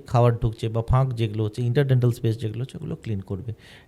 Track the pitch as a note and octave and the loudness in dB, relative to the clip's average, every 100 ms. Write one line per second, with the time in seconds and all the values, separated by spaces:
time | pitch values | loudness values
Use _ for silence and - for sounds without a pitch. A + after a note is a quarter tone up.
0 | - B2 A#2+ A#2 A#2 A2 A2+ A2+ A2 B2+ | 0 4 4 4 -2 -2 -4 -4 2 2
1 | C3+ A#2 A2+ A2 G#2+ - A#2+ C3 C3+ B2+ | 2 0 -2 -2 -4 -2 0 2 4 4
2 | A#2+ A#2 A#2 A2 A2 A2+ C3+ D#3 D#3 E3 | 4 2 -2 -2 -4 -6 -8 -10 -10 -8
3 | A#2+ G2+ - F#2+ A2 G#2+ - - | -6 -6 -6 -8 -8 -12 -16 -20